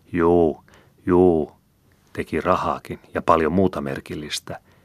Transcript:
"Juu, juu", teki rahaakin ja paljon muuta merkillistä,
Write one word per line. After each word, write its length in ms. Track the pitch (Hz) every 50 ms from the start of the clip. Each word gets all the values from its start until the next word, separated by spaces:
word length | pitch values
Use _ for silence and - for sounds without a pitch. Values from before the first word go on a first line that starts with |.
| _ _ -
"Juu, 520 | 87 85 85 87 87 85 78 69 - _ _ - - _ _ _ _ _
juu", 460 | - 90 87 92 90 85 80 73 - - _ _ _ _ _ _ _ _ _ _ _ _
teki 280 | - 82 - - 80
rahaakin 580 | - 87 92 - - 85 71 - - - 87 - - _ _
ja 80 | - 76
paljon 300 | - 85 82 80 76 82
muuta 280 | 95 98 90 - 80
merkillistä, 800 | 71 69 65 - - - 90 80 76 76 - - - - - - - _ _ _ _